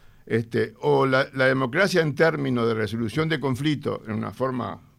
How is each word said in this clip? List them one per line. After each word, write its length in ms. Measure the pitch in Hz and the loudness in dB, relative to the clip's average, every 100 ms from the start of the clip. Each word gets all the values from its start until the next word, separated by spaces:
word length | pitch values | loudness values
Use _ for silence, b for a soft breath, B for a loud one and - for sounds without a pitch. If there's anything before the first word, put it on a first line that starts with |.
| b b - | b b -2
Este, 480 | 113 113 117 113 - | -2 0 -2 -2 -2
o 240 | 147 139 135 | 2 4 4
la, 220 | 131 131 | 2 2
la 120 | 131 131 | 2 2
democracia 560 | 135 127 156 196 175 | 2 0 0 2 2
en 140 | 156 131 | 0 2
términos 520 | 160 151 135 120 113 | 2 2 -2 0 0
de 60 | |
resolución 560 | 110 104 113 113 135 160 | 0 -2 -2 -4 -2 -2
de 100 | 156 | -2
conflicto 640 | 135 120 151 139 113 101 107 | -2 -2 0 -2 -4 -6 -6
en 60 | 110 | -6
una 160 | 107 | -6
forma 500 | 98 131 127 101 - - | -4 -4 -4 -6 -10 -16